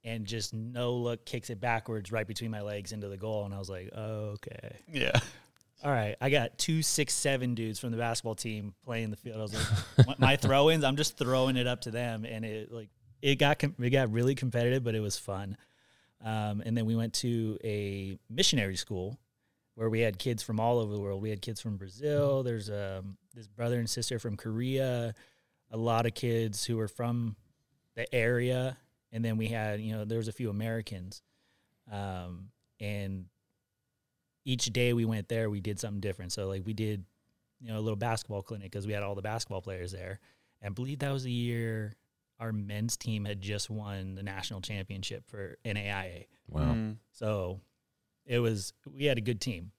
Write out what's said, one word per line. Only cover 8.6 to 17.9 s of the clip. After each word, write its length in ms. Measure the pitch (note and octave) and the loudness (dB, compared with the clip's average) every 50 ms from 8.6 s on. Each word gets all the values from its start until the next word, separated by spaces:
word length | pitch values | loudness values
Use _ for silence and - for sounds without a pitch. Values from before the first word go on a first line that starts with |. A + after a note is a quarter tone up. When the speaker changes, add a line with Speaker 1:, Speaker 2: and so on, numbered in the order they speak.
| G2+ G2+ F#2+ _ _ | -6 -8 -10 _ _
Speaker 1:
playing 260 | B2+ A#2 A2+ A2+ A2 | -6 -4 -2 -2 -4
the 60 | G#2+ | -6
field. 200 | - - A#2+ A2 | -6 -10 -10 -6
I 40 | A2 | -4
was 120 | A2 G#2 G#2 A2 - - A2 F#2 - - - | -4 -4 -2 -2 2 2 2 0 0 4 10
like, 100 | - C3 | 10 10
<laughs> 0 | |
my, 80 | - C3 - C3 C3 | 10 10 6 8 8
my 60 | C#3 | 8
throw-ins, 480 | C#3 - - C3+ C#3 C#3+ D#3+ E3 D#3+ C#3+ | 8 6 6 8 10 10 8 8 8 4
I'm 100 | C3 C#3 | 4 4
just 220 | D3 D3+ - - | 4 2 0 0
throwing 400 | - C#3 A#2+ C3 C3 C3 C3 C3 | 0 2 4 4 6 6 4 4
it 100 | B2 B2 | 4 2
up 140 | B2 B2+ B2 | 2 0 -2
to 100 | - A#2+ | -4 -4
them. 320 | G#2+ A#2+ B2 A#2+ A2+ A2 A2 | -4 -2 -2 -2 -2 -4 -6
And 220 | B2 A2+ A2 A2+ | -6 -6 -6 -4
it, 260 | A2 G#2+ A2 G#2+ - | -4 -6 -6 -8 -8
like, 160 | A#2+ A#2 G#2+ G2+ _ _ _ - - _ | -10 -12 -12 -14 _ _ _ -20 -14 _
it 140 | - C#3 C#3 | 4 4 6
got 240 | C3+ D3 C#3+ D3+ - | 8 8 6 6 6
com-, 160 | - D3 - - | 2 0 0 2
it 100 | B2 A#2+ | 2 4
got 200 | C3 C3+ C3 A2 G#2+ | 6 6 4 4 4
really 200 | A#2 A#2+ C3 C#3 | 4 4 4 4
competitive, 500 | C3 C3+ B2 G#2+ A#2+ A#2+ B2 B2+ C3+ B2 | 2 0 0 2 4 4 4 4 2 2
but 120 | A#2 A2 | 2 0
it 60 | A2 | 0
was 160 | G#2+ G#2 - - | 0 -2 -4 -4
fun. 380 | - - G2 F#2+ G2+ F#2+ G2+ - - _ _ _ _ _ _ _ _ _ _ _ A#2+ | -6 -4 -4 -4 -4 -6 -8 -10 -12 _ _ _ _ _ _ _ _ _ _ _ -4
Um, 400 | A2 A2 A2 G#2+ G#2 G#2 G#2 - | -2 -2 0 0 0 -2 -2 0
and 120 | A2+ A2+ | 0 0
then 80 | A2+ A2 | 2 2
we 100 | A2 A#2 | 2 2
went 180 | A2+ A2+ A#2 - | 2 2 0 -2
to 420 | - - B2 A#2+ A#2 A2+ A2 G#2+ - - | -2 0 0 0 2 0 0 -2 -2 -2
a 520 | A2+ G#2 G#2 G#2 G2+ | -2 -2 0 -2 -2